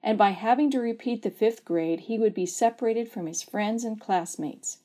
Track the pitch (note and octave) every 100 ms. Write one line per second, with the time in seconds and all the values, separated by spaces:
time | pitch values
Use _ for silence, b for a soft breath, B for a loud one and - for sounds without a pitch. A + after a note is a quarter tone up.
0 | G#3+ A3 G3+ F#3+ A3 B3+ D4+ C4+ A#3 A3+
1 | - A#3+ G#3 - A3 A3+ - E3+ E3 E3
2 | - A3+ A3 G3 F3+ - A3+ A3+ A#3 A3+
3 | A3+ G#3+ E3 E3+ - G#3 G#3 A3+ A#3 G#3+
4 | - F#3+ E3+ - D3+ - - -